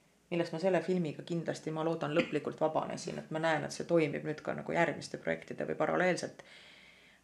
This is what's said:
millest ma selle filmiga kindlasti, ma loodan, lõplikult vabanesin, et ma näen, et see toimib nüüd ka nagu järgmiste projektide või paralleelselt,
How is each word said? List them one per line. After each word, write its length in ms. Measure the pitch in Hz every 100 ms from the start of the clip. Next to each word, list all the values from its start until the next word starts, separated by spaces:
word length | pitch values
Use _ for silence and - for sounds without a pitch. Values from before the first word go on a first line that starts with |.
| _ _ _
millest 220 | 170 165
ma 60 | 160
selle 220 | 185 175
filmiga 400 | - 185 156 143
kindlasti, 480 | - 170 160 139 156
ma 120 | 156
loodan, 300 | 160 165 147
lõplikult 460 | 156 - 151 123 -
vabanesin, 580 | 156 - - - - 147
et 120 | -
ma 80 | 156
näen, 260 | 165 151
et 80 | 143
see 140 | - 151
toimib 380 | 170 147 147
nüüd 160 | 151 151
ka 120 | -
nagu 180 | 147 -
järgmiste 460 | 165 165 139 143 -
projektide 480 | - 160 - - -
või 80 | -
paralleelselt, 640 | 156 160 180 170 - - - - - - - - - -